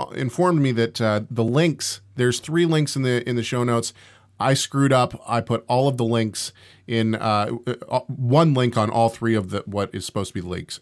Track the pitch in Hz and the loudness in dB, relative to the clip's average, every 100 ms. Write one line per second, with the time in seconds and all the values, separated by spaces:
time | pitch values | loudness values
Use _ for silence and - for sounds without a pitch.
0 | - - 131 - 180 160 135 117 117 - | -6 -4 -4 2 2 4 2 2 0 0
1 | 110 104 107 120 113 135 170 - - - | 0 0 -2 -2 0 2 2 0 -6 -10
2 | - - 123 120 - 165 170 156 147 139 | -12 0 0 0 -2 0 2 2 0 -2
3 | 127 123 123 120 110 123 123 117 - - | 0 0 0 -4 -2 -2 0 0 -2 -10
4 | - - _ - 120 135 - 139 139 127 | -20 -20 _ -2 0 2 0 0 4 4
5 | 123 - - 117 - 113 - 123 139 120 | 2 -2 -4 -2 0 -4 0 0 0 0
6 | 117 117 110 - - - - - - 113 | 0 0 -2 -4 -10 -12 -20 -20 -4 -2
7 | 110 110 110 104 110 117 - 120 - 127 | 0 0 0 0 0 -4 -6 -8 -4 -6
8 | - 135 123 143 165 131 123 120 107 117 | -4 -6 2 4 6 4 2 0 0 2
9 | 113 - 117 110 92 101 - 101 95 98 | 0 0 0 0 -2 -8 -6 -4 -4 -6
10 | - 107 95 98 87 90 85 - | -8 -6 -6 -8 -8 -10 -10 -14